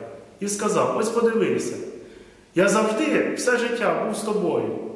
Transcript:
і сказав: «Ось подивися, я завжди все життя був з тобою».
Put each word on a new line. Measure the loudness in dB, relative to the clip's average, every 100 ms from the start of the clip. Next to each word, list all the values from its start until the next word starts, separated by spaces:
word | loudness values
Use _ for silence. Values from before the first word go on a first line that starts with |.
| -12 -16 -18 -8
і | -6
сказав: | -2 0 2 2 0
«Ось | 0
подивися, | 2 2 4 2 0 -2 -6 -8 -12 -16 -20 -20 -20 -6
я | 2 4
завжди | 4 2 0 2 2 0 0
все | 0 2
життя | 0 0 0 0
був | -2 -4
з |
тобою». | -2 0 0 0 -2 -4 -8